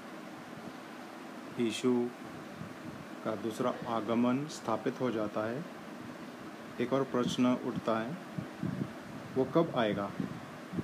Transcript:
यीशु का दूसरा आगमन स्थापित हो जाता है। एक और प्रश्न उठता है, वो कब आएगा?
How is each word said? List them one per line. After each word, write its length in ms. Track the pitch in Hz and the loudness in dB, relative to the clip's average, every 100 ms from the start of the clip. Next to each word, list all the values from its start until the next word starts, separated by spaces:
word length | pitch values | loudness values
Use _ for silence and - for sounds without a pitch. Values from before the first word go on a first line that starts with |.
| - - - - - - - - - - - - - - - - | -10 -10 -10 -12 -10 -10 -10 -10 -12 -12 -12 -12 -10 -10 -8 0
यीशु 480 | 117 104 127 123 120 - - - - - - - - - - - | 2 4 4 6 4 -2 -10 -10 -10 -8 -10 -8 -10 -10 -10 -6
का 100 | 113 | -4
दूसरा 400 | 104 113 107 127 123 120 | -2 -2 2 0 0 0
आगमन 580 | 113 107 113 123 131 151 | 0 4 6 6 4 2
स्थापित 540 | - - 110 135 120 | -2 0 2 2 2
हो 100 | 127 | 2
जाता 400 | 110 107 107 110 | 2 0 0 0
है। 320 | 131 175 - - - - - - - - - - - | -2 -4 -10 -10 -10 -10 -10 -10 -10 -10 -10 -8 -2
एक 120 | 120 | 2
और 100 | 135 | 4
प्रश्न 440 | 135 123 120 - 123 | 4 4 4 6 6
उठता 540 | 123 127 110 - 113 | 6 2 0 2 2
है, 180 | 117 180 - - - - - - - - - - - | 2 -4 -4 -6 -6 -4 -2 0 -2 -4 -10 -10 -2
वो 100 | 131 | 0
कब 280 | 131 165 160 127 | 4 4 4 4
आएगा? 340 | 107 98 98 - - - - - - 180 | 4 2 0 -2 -4 -6 -10 -12 -6 -4